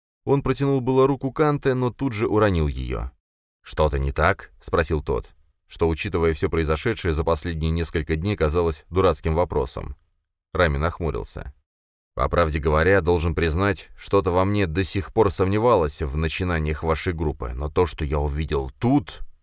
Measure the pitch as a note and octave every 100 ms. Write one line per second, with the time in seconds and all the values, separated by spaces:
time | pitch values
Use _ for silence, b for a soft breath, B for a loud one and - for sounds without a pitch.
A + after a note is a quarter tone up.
0 | _ _ - C#3 C3 C3 C#3 C#3 A#2+ C3
1 | C3+ C#3 C3+ B2 D3+ C#3+ C#3 B2+ B2 -
2 | C3+ G#2+ A2 G#2+ G#2 F2+ D2+ B1+ B1 A#1+
3 | A#1+ - _ _ _ _ - - D#2 D2
4 | C2+ - D#2+ G2 - - - E2+ E2 D#2
5 | D2 B1 - _ _ _ _ - E2 D#2+
6 | - E2+ E2 D#2 F2+ E2 D2+ D#2 A#2+ G#2+
7 | F2+ D2+ E2 D#2+ F2 E2 D#2+ E2 E2 E2
8 | D2 D#2+ F#2+ G#2 D#2 E2 E2+ D#2+ - E2+
9 | F#2 D#2+ - D#2+ F2 - B1+ - G1+ -
10 | _ _ _ _ _ F2+ F2 C#2 D#2+ -
11 | E2 A#1 G1+ - - - _ _ _ _
12 | _ - C2 - D#2+ D2 D2+ D2+ E2+ G2
13 | E2+ F2 E2 D#2+ E2 D#2 G2+ G2 - -
14 | - G2 F#2+ F2 F#2+ G#2 F#2 D#2 F#2+ G2+
15 | E2 - G2+ - F#2+ G#2 A#2 A2 D2+ -
16 | D2+ C#2+ D#2+ - F2+ E2+ D#2 D2+ E2 D#2
17 | - E2 D#2+ C2+ B1 B1 D2 E2 F2+ -
18 | D2+ D2 D2 C#2+ D#2 D2+ C2+ - A#2+ C#3+
19 | - - - -